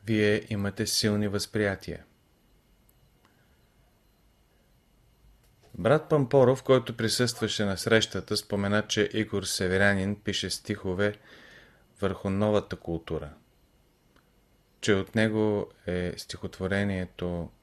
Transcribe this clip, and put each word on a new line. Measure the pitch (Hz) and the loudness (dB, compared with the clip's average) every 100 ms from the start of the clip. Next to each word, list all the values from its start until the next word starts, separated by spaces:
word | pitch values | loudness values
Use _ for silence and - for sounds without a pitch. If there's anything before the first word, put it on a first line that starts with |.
| 107 | 0
Вие | 107 104 104 - | 2 4 2 -2
имате | 104 101 - 107 | -4 -4 -4 -2
силни | - 110 104 104 | 0 0 0 0
възприятия. | 101 - 107 104 92 - - - _ _ _ _ _ _ _ _ _ _ _ _ _ _ _ _ _ _ _ _ _ _ _ _ _ _ _ _ _ _ _ _ _ _ _ _ | -2 -4 -2 -2 -2 -10 -12 -14 _ _ _ _ _ _ _ _ _ _ _ _ _ _ _ _ _ _ _ _ _ _ _ _ _ _ _ _ _ _ _ _ _ _ _ _
Брат | - 98 151 - | -2 2 2 4
Пампоров, | 151 127 139 123 131 | 2 6 6 6 4
който | - 131 117 117 | 4 4 4 -4
присъстваше | 113 - 123 - 107 - | -2 2 0 0 -4 0
на | 101 95 | -2 -2
срещата, | - 110 - 95 - 104 | 2 2 2 -6 -6 -6
спомена, | - 101 101 104 104 | -2 -2 0 0 0
че | 110 101 | 0 0
Игор | 107 104 101 | 0 -2 -4
Северянин | 95 - 92 95 101 98 95 104 | -4 -2 0 4 4 2 -2 -4
пише | - 98 95 | -4 -4 -4
стихове | - - 101 95 90 104 104 - - - - - _ _ _ | -6 -6 -6 -4 0 -2 -2 -18 -20 -20 -20 -20 _ _ _
върху | 98 92 101 | -4 -4 -4
новата | 98 107 104 - 90 | 0 2 0 -2 -12
култура, | - 82 - 82 73 - _ _ _ _ _ _ _ _ _ _ _ _ _ _ | -6 -8 -6 -8 -8 -18 _ _ _ _ _ _ _ _ _ _ _ _ _ _
че | - | 0
от | 98 92 | 0 2
него | 110 110 107 107 104 - _ - | 0 0 2 0 0 -4 _ -6
е | 90 87 - | -4 -4 -8
стихотворението | - - 92 - 92 98 101 92 90 - 87 87 82 _ | -12 -12 -12 -6 -2 0 0 -2 -6 -8 -6 -6 -8 _